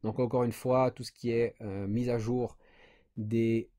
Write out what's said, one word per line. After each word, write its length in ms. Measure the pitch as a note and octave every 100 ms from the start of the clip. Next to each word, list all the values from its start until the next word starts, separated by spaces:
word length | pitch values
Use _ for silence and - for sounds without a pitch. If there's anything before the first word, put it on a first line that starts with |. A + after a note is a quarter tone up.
Donc, 160 | A2 A2+
encore 240 | B2 B2+
une 80 | A#2+
fois, 400 | - B2+ B2+ B2+
tout 120 | -
ce 80 | A#2+
qui 180 | - A#2
est, 260 | A#2 A#2 -
euh, 260 | A2 G2 G2
mise 220 | A2 B2
à 80 | A#2+
jour 400 | A2 B2 A#2 - _ - - _ _ -
des 520 | G#2+ A2+ A2+ A2+ A#2